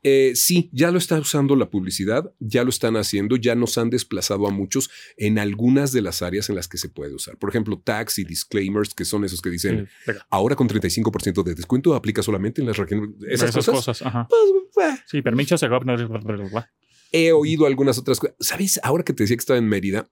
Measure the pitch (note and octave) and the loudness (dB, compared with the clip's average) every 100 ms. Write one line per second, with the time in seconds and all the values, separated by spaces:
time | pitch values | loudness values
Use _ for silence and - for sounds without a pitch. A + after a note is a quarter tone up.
0 | C#3 C3+ C3+ B2 - F3 F3 B2+ E3+ F3+ | 4 4 4 2 2 2 0 0 2 2
1 | F3 D#3+ C#3+ D3+ C#3 C#3 A2 G2+ F#2 F2+ | 0 -2 0 0 2 2 2 -2 -4 -4
2 | G2 A#2+ F#3 _ G#2+ B2 B2 - A#2 A2+ | -2 -2 -4 _ -2 0 0 0 0 0
3 | G#2 G2+ G#2 B2+ A#2+ A#2+ A#2 - A#2 A#2+ | 0 -2 0 0 2 2 0 0 0 -2
4 | - G2 - G2 G2+ G2 G2 C3+ - - | -4 -6 -2 0 0 -2 -2 -4 -6 -12
5 | - - G#2+ G#2+ G#2 G2+ A#2+ C3+ C#3+ B2+ | -20 -4 0 0 0 0 4 4 2 0
6 | F#2+ - F2 F#2+ G#2 G2 - F2 D#2 - | -2 -4 -4 -4 -4 -6 -6 -10 -10 -10
7 | C#2+ C2+ - - G2+ A#2 G#2+ F#2+ - G#2+ | -12 -10 -12 -8 -4 -2 -2 -4 -4 -4
8 | A2+ - E2+ E2 - G#2 G2 G#2 G#2 - | -4 -6 -6 -8 -4 -2 -2 -2 -2 -4
9 | F2+ G#2 G2+ F#2 F#2 F2 G2 G#2+ G2 _ | -4 -2 -4 -6 -6 -4 -2 -2 -4 _
10 | - G#2 - F#2+ A2 C#3+ A#2+ G2+ F2+ A#2 | -8 -8 -4 0 0 2 0 0 0 0
11 | A2 - G#2 F#2 F2+ F2 - B2 E3+ C3+ | 0 0 -2 -2 -2 -4 -2 0 2 0
12 | G#2 G#2+ A2 G2+ G#2 C#3+ B2+ G#2 F#2+ G#2 | 0 -2 -2 -2 -2 -2 -4 -2 -2 -2
13 | G#2+ - G#2 B2 A#2+ A2 C#3 C3+ A#2 A#2 | -4 -10 -4 0 0 2 2 0 0 -4
14 | - A#2+ A#2+ A#4 G#4 F#4+ F#4+ G#4 E4 C4+ | -4 -4 2 4 6 4 0 0 0 -2
15 | - D3 B2+ A#2+ C#3+ E3+ B2+ B2+ B2+ A#2+ | -4 -2 0 0 2 2 2 2 0 -2
16 | A#2 A2+ G#2+ G#2 G2 G#2+ - _ _ _ | -2 -6 -6 -6 -6 -6 -8 _ _ _
17 | _ E3 E3 D#3+ D3+ D#3 D3 C3+ C#3 B2+ | _ 2 6 6 4 4 4 4 2 2
18 | B2+ B2+ - _ - E3+ F#3+ - - E3 | 0 -2 -2 _ -6 -2 0 0 0 0
19 | - C#3 G#2 A#2+ - B2+ A2+ G2+ G2 G2+ | 0 0 0 0 2 2 2 0 0 -4
20 | - | -6